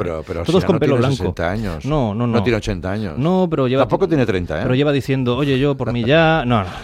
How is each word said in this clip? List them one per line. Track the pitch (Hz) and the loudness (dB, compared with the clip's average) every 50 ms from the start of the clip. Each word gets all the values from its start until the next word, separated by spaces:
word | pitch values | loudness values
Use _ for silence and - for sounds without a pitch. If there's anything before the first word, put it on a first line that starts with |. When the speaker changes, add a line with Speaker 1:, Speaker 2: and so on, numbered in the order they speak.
Speaker 1:
pero, | 95 87 80 78 - | -2 -4 -6 -6 -6
pero | - 85 82 90 | -6 -6 -4 -2
Speaker 2:
Todos | - 165 185 - | 0 2 2 2
Speaker 1:
Alsina | |
Speaker 2:
con | - - | 2 0
Speaker 1:
no | - | 2
Speaker 2:
pelo | - - 135 | 2 2 2
Speaker 1:
tiene | 120 | 2
Speaker 2:
blanco. | 117 139 139 | 2 0 0
Speaker 1:
sesenta | 113 92 90 - - 82 85 | -2 -2 -4 -2 -2 -2 -2
años. | 98 113 110 95 82 76 - | -2 -4 -4 -6 -6 -6 -4
Speaker 2:
No, | 135 156 151 123 107 98 | -2 0 0 0 0 0
no, | 117 120 | -2 0
Speaker 1:
No | 120 113 117 | 0 0 2
Speaker 2:
no. | |
Speaker 1:
tiene | 98 127 113 | 2 2 0
ochenta | 104 - 110 98 85 78 92 | 0 0 -2 -4 -4 -4 -4
años. | 98 110 107 90 76 - | -4 -4 -6 -6 -4 -2
Speaker 2:
No, | 143 170 185 185 185 165 | 0 0 2 2 2 0
pero | 156 143 131 120 | 0 0 0 2
lleva | 131 139 | 2 2
Speaker 1:
Tampoco | 127 107 175 - 190 165 | 2 2 2 0 0 2
tiene | 165 139 120 | 2 2 2
treinta, | 101 95 92 87 82 76 80 | 2 0 0 -2 -2 -4 -2
¿eh? | |
Speaker 2:
pero | 120 123 127 | -2 0 0
lleva | 135 143 151 | 2 2 2
diciendo, | 143 135 - - 135 135 127 120 120 | 0 0 0 -2 -2 0 0 0 0
"Oye, | 131 151 143 135 127 | 0 0 0 0 2
yo | 143 143 139 | 2 0 0
por | 131 123 113 | -2 -2 -4
mí | 120 120 110 | -2 0 2
ya". | 123 147 165 165 160 160 160 120 | 4 4 4 4 4 2 2 2
No, | 123 120 107 | 2 2 2
no, | 92 90 - - | 0 -2 -6 -12